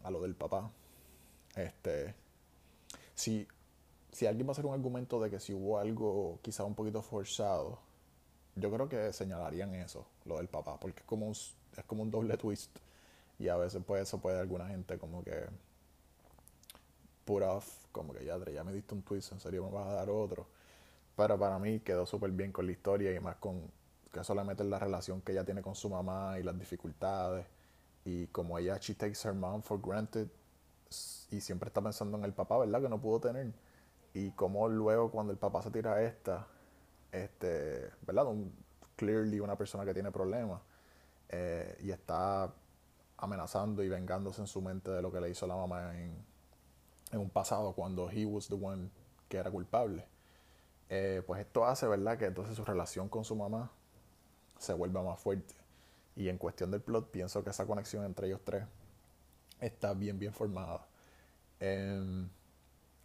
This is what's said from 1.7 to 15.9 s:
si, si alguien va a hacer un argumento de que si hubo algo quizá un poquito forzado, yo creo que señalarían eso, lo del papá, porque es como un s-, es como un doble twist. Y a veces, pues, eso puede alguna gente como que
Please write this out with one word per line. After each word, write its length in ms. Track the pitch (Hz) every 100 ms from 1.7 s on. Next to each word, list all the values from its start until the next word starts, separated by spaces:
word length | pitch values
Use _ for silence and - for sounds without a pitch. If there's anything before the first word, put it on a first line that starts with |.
| - 92 73 73 - - - - - - - - - - -
si, 320 | - 110 104 - - - - - -
si 160 | - 107
alguien 200 | 110 131
va 40 |
a 20 |
hacer 120 | 139 147
un 80 |
argumento 460 | 135 127 123 123 120
de 100 | 107
que 80 | 98
si 140 | -
hubo 260 | 98 98 107
algo 600 | 107 110 110 98 90 85
quizá 200 | - - 104
un 100 | 104
poquito 260 | 110 107
forzado, 800 | - 104 98 - 101 90 69 - - - - - - - - -
yo 160 | 101
creo 160 | 113 139
que 240 | 127 107
señalarían 600 | - 95 87 82 80 98 92
eso, 300 | 87 - - - -
lo 120 | 80
del 100 | 87
papá, 320 | 76 76 71
porque 200 | 92 -
es 60 | -
como 200 | 107 107
un 60 |
s-, 220 | 107 - - - -
es 60 | -
como 180 | 107
un 80 | 110
doble 260 | 110 113 113
twist. 400 | 110 101 - - - - - - - -
Y 80 | 87
a 100 | 87
veces, 240 | 87 98 92
pues, 180 | 98
eso 160 | 95 101
puede 200 | 95 92
alguna 280 | 92 90 90
gente 300 | 95 90 87
como 240 | 80 87
que 240 | - 80 - 92 - - -